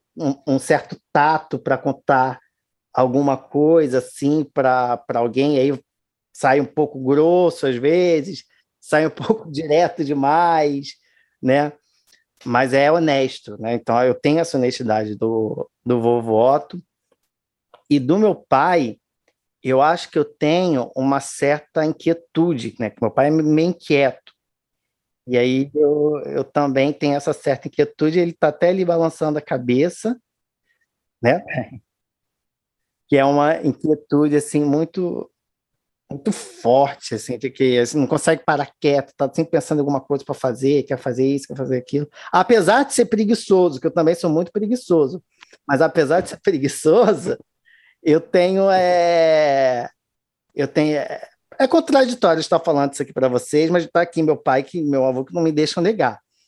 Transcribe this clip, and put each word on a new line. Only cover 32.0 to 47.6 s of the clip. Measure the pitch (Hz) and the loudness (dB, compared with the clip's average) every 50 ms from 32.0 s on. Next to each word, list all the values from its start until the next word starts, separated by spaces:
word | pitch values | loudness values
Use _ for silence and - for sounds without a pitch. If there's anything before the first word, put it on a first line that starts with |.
| _ _ _ _ _ _ _ _ _ _ _ _ _ _ _ _ _ _ _ _ _ _ | _ _ _ _ _ _ _ _ _ _ _ _ _ _ _ _ _ _ _ _ _ _
Que | 143 139 | 2 2
é | 135 | 4
uma | 139 143 143 147 151 165 165 - | 4 2 2 2 0 0 0 -2
inquietude, | 151 127 - - 156 151 147 - _ 151 147 151 151 147 | -4 -4 -2 -2 -2 -2 -2 -2 _ 0 0 2 2 0
assim, | 147 147 - - 147 147 | 0 -2 -2 -2 -2 0
muito, | 147 139 151 165 165 - 190 180 175 - - - - _ _ _ _ _ _ _ _ _ _ _ _ _ _ _ _ | 0 0 0 -2 -4 -4 -6 -6 -6 -6 -8 -12 -14 _ _ _ _ _ _ _ _ _ _ _ _ _ _ _ _
muito | 135 139 - 220 208 | -16 -8 -6 -6 -6
forte, | - - - - - - 117 123 135 143 139 135 - - - 123 | -6 -10 -18 -18 -6 0 2 2 4 2 2 -2 -8 -12 -10 -10
assim, | 107 - - 127 | -10 -8 -10 -10
de | 113 - 127 | -8 -8 -10
que, | 127 - 135 127 123 120 | -4 0 0 2 2 2
assim, | 120 120 139 151 | 0 0 0 -2
não | 135 | 0
consegue | 120 160 143 - - 165 160 - | 0 -2 0 0 0 0 0 0
parar | - 156 143 139 - - _ | -2 -2 -2 -4 -6 -8 _
quieto, | - 147 143 139 135 - _ | 0 0 0 0 -2 -4 _
tá | - 143 135 | -6 -4 -4
sempre | - - 160 160 | -2 -4 -4 -2
pensando | - 151 - - 160 151 | -2 -4 -2 -2 -2 -2
em | 143 | 0
alguma | 143 143 131 | -2 -2 -4
coisa | - - 143 135 - | -4 -4 -6 -6 -4
pra | - 143 | -8 -8
fazer, | - - 131 117 117 131 135 147 143 131 | -6 -4 -4 -4 -2 0 0 0 0 0
quer | - 139 | -2 -6
fazer | 127 - 135 123 123 131 | -6 -6 -6 -2 0 0
isso, | 135 139 139 139 | 0 0 -2 -6
quer | - - | -10 -10
fazer | 131 131 131 131 | -10 -6 -4 -4
aquilo. | 127 127 - - 143 147 143 _ - - - - | -6 -4 -4 -4 -6 -6 -6 _ -16 -8 -2 0
Apesar | 175 180 - 240 214 175 160 214 262 285 | 2 4 4 4 4 4 4 2 2 2
de | - - | 0 0
ser | - 240 | 0 0
preguiçoso, | - - 208 220 202 233 - - - 196 185 180 170 139 127 | 0 0 0 0 0 0 -2 0 2 4 4 4 2 0 -2
que | - | -4
eu | 160 | -4
também | - 170 160 160 175 | -2 2 2 2 0
sou | 170 - 170 | 0 0 0
muito | 151 160 185 185 | 0 0 -2 -2
preguiçoso, | - 208 214 202 247 240 - - 180 160 147 131 185 180 - _ _ _ - - _ _ _ - | -4 -6 -4 -4 -4 -4 -2 0 2 2 2 2 -2 -6 -14 _ _ _ -20 -20 _ _ _ -2
mas | 143 131 160 | 0 2 2
apesar | 156 160 170 147 131 156 185 185 | 2 2 0 0 2 2 0 0
de | - | -2
ser | - | -8
<laughs> | - - | -4 -2
preguiçoso, | 208 185 139 135 139 - - - 156 165 226 240 202 202 131 87 - - - - _ _ _ | -2 -2 0 -2 -4 -6 -2 2 4 4 6 4 4 2 0 -2 -6 -8 -8 -10 _ _ _